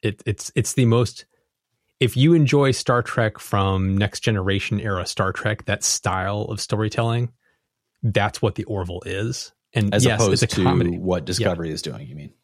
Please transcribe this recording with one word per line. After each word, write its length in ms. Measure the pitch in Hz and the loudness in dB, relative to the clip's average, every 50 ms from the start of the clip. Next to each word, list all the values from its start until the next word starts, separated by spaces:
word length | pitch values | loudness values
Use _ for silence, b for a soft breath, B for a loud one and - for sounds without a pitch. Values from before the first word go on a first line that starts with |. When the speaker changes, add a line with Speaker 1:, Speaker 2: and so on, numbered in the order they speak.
| - | -2
Speaker 1:
It, 200 | 110 101 _ - | -4 -4 _ -6
it's, 260 | - 101 - - - _ | -6 -6 -6 -6 -8 _
it's 200 | - 113 - - | -4 -2 -2 0
the 100 | - 131 | 2 4
most, 400 | 117 117 117 123 107 - - - _ _ _ _ _ _ _ _ _ _ _ _ _ _ _ | 4 4 4 2 0 -4 -10 -20 _ _ _ _ _ _ _ _ _ _ _ _ _ _ _
if 180 | 139 120 - | 0 0 2
you 180 | 123 131 156 170 | 4 4 6 6
enjoy 380 | 165 151 127 135 143 139 135 127 | 6 6 4 4 4 4 4 2
Star 300 | - - - 127 120 117 | 0 0 0 2 2 2
Trek 360 | - - - 117 110 - - | 0 0 0 0 0 0 -4
from 580 | - - - 101 98 98 95 95 95 95 95 | -8 -2 0 2 2 2 2 2 2 2 2
Next 240 | 98 104 101 - - | 2 0 0 -2 -2
Generation 600 | - - 113 101 92 95 98 98 - - 110 104 | -2 0 0 0 0 0 0 0 0 -2 -4 -2
era 260 | - 107 98 90 87 | -2 -2 -4 -4 -4
Star 260 | - - - 104 95 92 | -6 -2 -2 -2 -2 -2
Trek, 320 | - - 110 107 - - | -2 -2 -4 -4 -4 -2
that 180 | - 101 - - | -4 -4 -2 0
style 600 | - - - _ 98 92 95 92 98 101 104 104 | -2 -2 -2 _ -2 -2 -2 -2 -2 -4 -4 -4
of 180 | - - 101 | -6 -6 -8
storytelling, 720 | - - - 104 110 107 - - 117 117 117 120 123 120 - _ _ _ _ _ _ _ _ _ _ _ _ _ - | -6 -4 -2 -2 -2 -2 0 -2 0 0 0 0 -2 -4 -6 _ _ _ _ _ _ _ _ _ _ _ _ _ -4
that's 400 | 117 98 104 101 104 - - - | 0 2 2 0 0 -2 0 -2
what 140 | 113 101 | 0 0
The 80 | - 101 | -2 -6
Orville 380 | - 107 98 90 87 87 90 - | -6 -4 -4 -4 -6 -6 -10 -8
is. 460 | 92 92 95 107 117 131 - - - _ _ _ _ _ | -8 -6 -4 -4 -4 -6 -6 -10 -14 _ _ _ _ _
And 220 | 120 110 101 104 | 0 0 2 2
Speaker 2:
As 100 | 104 123 | 4 4
Speaker 1:
yes, 160 | 123 113 104 | 4 4 4
Speaker 2:
opposed 220 | 113 101 90 - - | 4 2 4 2 2
Speaker 1:
it's 100 | - - | 0 0
a 40 | |
Speaker 2:
to 60 | - 92 | 2 2
Speaker 1:
comedy. 340 | 90 - 92 87 87 87 85 | 2 4 4 2 2 0 -2
Speaker 2:
what 240 | 87 92 90 90 76 | -2 -2 -2 -2 -2
Speaker 1:
Yeah. 40 | |
Speaker 2:
Discovery 440 | - 92 87 113 104 90 85 82 82 | -2 -2 0 0 0 0 -2 -4 -6
is 100 | 78 - - | -6 -6 -8
doing, 240 | 80 67 - - | -10 -10 -10 -14
you 80 | 123 127 | -14 -14
mean? 180 | 147 - - _ _ | -16 -16 -16 _ _